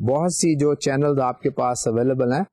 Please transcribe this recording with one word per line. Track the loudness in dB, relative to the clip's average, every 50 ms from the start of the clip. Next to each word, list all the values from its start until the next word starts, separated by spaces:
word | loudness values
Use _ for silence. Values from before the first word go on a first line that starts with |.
| -2 0
بہت | 0 0 0 -2 -2
سی | 0 0 0 2
جو | 2 2 0 0
چینلز | 0 -2 -2 0 0 2 2 2 0
آپ | 0 -2 -2 -2
کے | -4 -4
پاس | -2 0 -2 -2 -2 -2 -2 -2
اویلیبل | 0 0 2 0 2 0 0 0 0
ہیں | 0 -2 -4